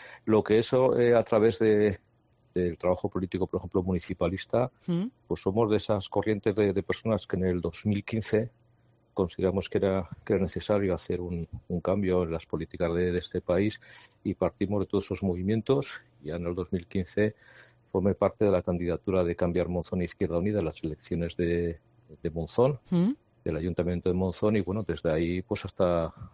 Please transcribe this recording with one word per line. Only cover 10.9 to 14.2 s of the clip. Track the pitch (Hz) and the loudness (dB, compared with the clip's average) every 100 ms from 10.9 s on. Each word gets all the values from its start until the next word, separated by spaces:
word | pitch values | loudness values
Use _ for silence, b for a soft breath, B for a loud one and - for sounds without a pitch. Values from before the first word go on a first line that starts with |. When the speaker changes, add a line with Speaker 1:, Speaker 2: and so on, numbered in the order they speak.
Speaker 1:
hacer | 85 - 87 | -2 -2 -6
un, | 87 87 82 - - | -4 -6 -8 -10 -6
un | 87 | -4
cambio | 85 98 95 90 | 0 0 2 2
en | 85 | 0
las | 82 - | -2 -6
políticas | 78 80 - 87 | -8 -6 -4 -2
de, | 85 90 | 0 0
de | 87 | -2
este | - 92 | -4 -6
país | - 87 104 - B B B B | 0 0 0 -2 B B B B